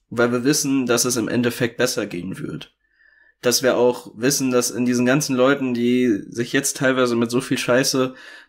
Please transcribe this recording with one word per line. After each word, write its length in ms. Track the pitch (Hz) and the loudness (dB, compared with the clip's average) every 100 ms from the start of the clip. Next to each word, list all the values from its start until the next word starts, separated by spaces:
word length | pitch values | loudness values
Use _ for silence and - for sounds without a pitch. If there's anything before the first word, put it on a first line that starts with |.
| _ | _
weil 220 | 120 120 | 0 0
wir 120 | 123 | 2
wissen, 420 | 127 151 143 135 123 | 0 0 0 0 2
dass 200 | 120 127 | 0 0
es 100 | 120 | -2
im 120 | 107 | -2
Endeffekt 500 | 120 120 - 120 - | 0 0 0 -4 -2
besser 280 | 123 - 101 | -2 -2 -6
gehen 340 | 87 90 - | -6 -8 -10
wird. 340 | - - - _ _ _ _ _ _ _ | -10 -10 -14 _ _ _ _ _ _ _
Dass 220 | 123 120 | -2 0
wir 140 | 127 113 | 2 2
auch 340 | 123 123 - - | 2 0 -6 -4
wissen, 360 | 127 139 131 | -2 0 0
dass 200 | 123 120 | 0 0
in 140 | 110 123 | -2 0
diesen 200 | 123 123 | 2 2
ganzen 300 | 139 147 127 | 2 0 2
Leuten, 380 | 131 139 131 | 4 2 0
die 500 | 120 120 123 123 98 - | 0 2 2 2 0 -2
sich 260 | 113 120 | -6 -2
jetzt 240 | 135 131 - | -2 -2 0
teilweise 380 | 131 131 123 117 | 0 2 2 2
mit 160 | 120 | 0
so 100 | 120 | 0
viel 160 | - 131 | -2 -2
Scheiße 580 | - 123 139 135 131 - - - | 0 2 2 0 -2 -4 -20 -20